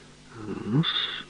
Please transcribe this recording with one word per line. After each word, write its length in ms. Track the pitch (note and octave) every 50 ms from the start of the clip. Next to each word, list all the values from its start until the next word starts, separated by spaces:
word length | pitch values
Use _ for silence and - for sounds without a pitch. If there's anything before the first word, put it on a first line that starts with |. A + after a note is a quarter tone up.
| - - - - - - - A2+ G#2+ G#2 F#2+ - G#2+
«Ну-с, 600 | G#2 A2+ D3+ E3 - - - - - - - -